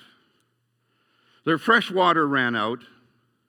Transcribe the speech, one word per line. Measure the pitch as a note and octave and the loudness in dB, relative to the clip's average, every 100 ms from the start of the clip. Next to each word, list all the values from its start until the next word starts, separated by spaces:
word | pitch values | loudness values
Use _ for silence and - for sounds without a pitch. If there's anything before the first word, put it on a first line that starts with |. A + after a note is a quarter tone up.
| _ _ _ _ _ _ _ _ _ _ _ _ _ _ | _ _ _ _ _ _ _ _ _ _ _ _ _ _
Their | D#3 D#3+ | -4 -2
fresh | - A3+ - | 2 0 0
water | F#3 F3+ D#3+ D3 | 0 2 2 0
ran | C3+ B2 A2+ | 0 -2 -2
out, | A2 C3 - _ _ _ _ _ | -4 -6 -12 _ _ _ _ _